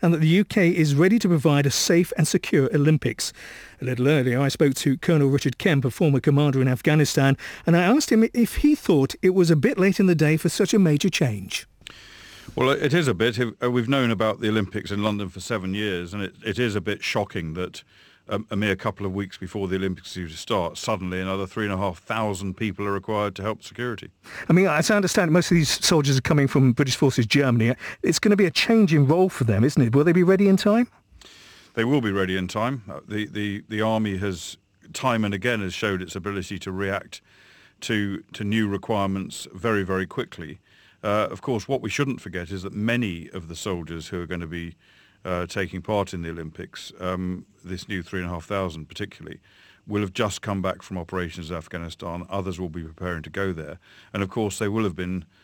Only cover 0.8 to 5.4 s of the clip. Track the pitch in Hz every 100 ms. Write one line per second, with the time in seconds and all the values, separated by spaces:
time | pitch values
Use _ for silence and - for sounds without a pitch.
0.8 | 151 143 185 226 196 165 156 143 143 -
1.8 | - 175 180 - 156 - - 165 131 151
2.8 | 143 156 120 110 - - - - - -
3.8 | 131 120 127 151 127 123 139 - 147 131
4.8 | 147 131 - 160 139 139